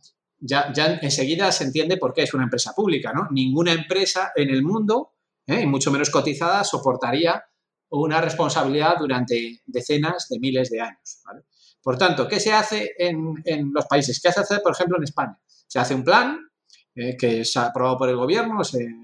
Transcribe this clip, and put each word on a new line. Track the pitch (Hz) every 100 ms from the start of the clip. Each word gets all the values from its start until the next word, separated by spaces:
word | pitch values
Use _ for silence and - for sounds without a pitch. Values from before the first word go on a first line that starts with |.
| _ _ _ _
ya, | 135 139 139
ya | 135 160 170
enseguida | 143 - 135 165 190
se | -
entiende | 139 143 160 180
por | 131
qué | 123
es | 139 139
una |
empresa | 123 120 - -
pública, | 208 147 117
¿no? | 120 202
Ninguna | 135 131 139 175
empresa | 165 156 185 190 185 196 165
en | 139
el | 131
mundo, | 143 220 208 226 - _ _ _ -
¿eh? | 175
Y | 175
mucho | 139 147
menos | 139 143
cotizada, | 151 139 135 170 190
soportaría | 202 - 135 123 120 135 170 175 - _ _ _ _
una | 147 156 156
responsabilidad | 165 - 151 160 139 143 156 170
durante | 147 127 123 120 117 120 -
decenas | 123 - 147 151 175 -
de | 113
miles | 131 131 123
de | 110
años, | 113 - - - -
¿vale? | 113 - _ _ _
Por | - 123
tanto, | 185 143 123
¿qué | 208
se | 208
hace | 214 214 214 208 -
en, | 180 160 160 156 160
en | 156 143
los | 147 -
países? | 147 131 123
¿Qué | 175
se | 180
hace, | 202 202
por | 202
ejemplo, | 151 175 180
en |
España? | 147 - 131 - _ _ -
Se | 131
hace | 123 135
un |
plan, | 135 202 247 311 - _ _ _ _
eh, | - 123 127
que | 123 113
es | 113 131
aprobado | 120 120 127 127
por | 131
el | 123
gobierno, | 127 208 226 214 170
se, | 131 120 113